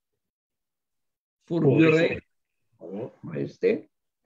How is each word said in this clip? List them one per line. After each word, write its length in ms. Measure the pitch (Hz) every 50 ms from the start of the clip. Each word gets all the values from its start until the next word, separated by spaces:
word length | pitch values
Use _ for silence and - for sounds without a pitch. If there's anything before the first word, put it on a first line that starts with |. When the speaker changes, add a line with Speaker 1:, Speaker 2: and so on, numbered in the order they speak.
| _ _ _ _ _ _ _ _ _ _ _ _ _ _ _ _ _ _ _ _ _ _ _ _ _ _ _ _ _
Speaker 1:
pour 160 | - 165 165
Speaker 2:
Pour 160 | 156 139 135
Speaker 1:
durer, 440 | 147 160 160 156 160 170 190 - - _ _ _ _ _ _ _ _ _ _ _ -
Speaker 2:
rester. 320 | - 87 95 104 123 - _ _ -
Speaker 1:
rester. 680 | 156 165 147 139 143 - - - 185 226 302 - _ _ _ _ _ _ _ _